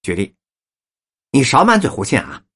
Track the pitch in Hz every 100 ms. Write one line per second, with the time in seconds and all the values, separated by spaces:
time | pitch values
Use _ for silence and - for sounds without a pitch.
0 | - 87 98 _ _ _ _ _ _ _
1 | _ _ _ 139 131 - 202 220 185 -
2 | 95 120 - - _